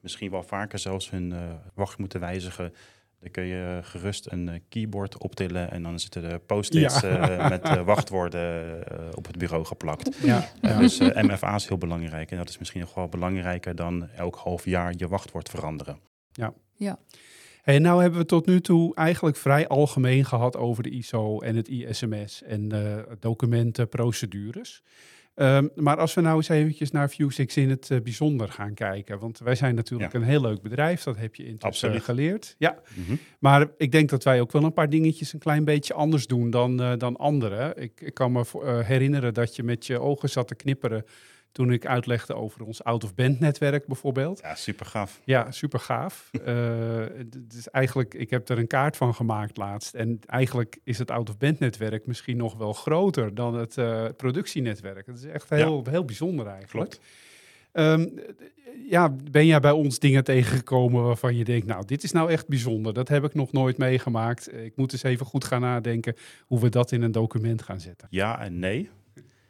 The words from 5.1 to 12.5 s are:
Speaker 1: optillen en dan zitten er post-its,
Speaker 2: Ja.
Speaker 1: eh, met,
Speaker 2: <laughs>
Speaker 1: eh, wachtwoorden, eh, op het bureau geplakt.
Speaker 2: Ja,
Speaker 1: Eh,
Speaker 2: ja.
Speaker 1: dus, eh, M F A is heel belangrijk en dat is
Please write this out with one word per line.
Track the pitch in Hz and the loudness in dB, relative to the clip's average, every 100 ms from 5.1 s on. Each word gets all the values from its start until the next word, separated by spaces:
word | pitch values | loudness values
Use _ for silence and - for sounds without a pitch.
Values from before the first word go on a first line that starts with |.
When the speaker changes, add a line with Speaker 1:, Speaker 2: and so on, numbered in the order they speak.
| - | -8
Speaker 1:
optillen | - - 95 90 87 | -10 -6 -4 -4 -6
en | 87 | -6
dan | 85 85 | -8 -8
zitten | - - | -8 -8
er | 85 85 | -8 -8
post-its, | - 104 104 160 143 - | -2 -2 2 4 4 2
Speaker 2:
Ja. | 95 90 147 90 | 0 2 2 2
Speaker 1:
eh, | 151 | 2
met, | 90 160 | 0 2
Speaker 2:
<laughs> | 117 | 2
Speaker 1:
eh, | |
wachtwoorden, | 87 104 - 95 87 87 85 85 82 82 - | 4 2 2 -2 -2 -2 -4 -4 -8 -10 -10
eh, | 80 82 | -10 -10
op | - - | -12 -10
het | 87 | -6
bureau | 85 82 | -4 -2
geplakt. | 80 - 78 78 262 - | -4 -6 -6 -6 -6 -2
Speaker 2:
Ja, | - 120 - - | 2 2 0 -2
Speaker 1:
Eh, | 214 | 0
Speaker 2:
ja. | 110 | 6
Speaker 1:
dus, | 247 - | 6 6
eh, | 262 - | 2 4
M | 104 98 | 2 2
F | |
A | - | 0
is | 104 - | -2 -2
heel | 95 | -2
belangrijk | 85 85 82 80 80 | -2 -4 -4 -8 -8
en | 90 | -8
dat | |
is | 85 | -8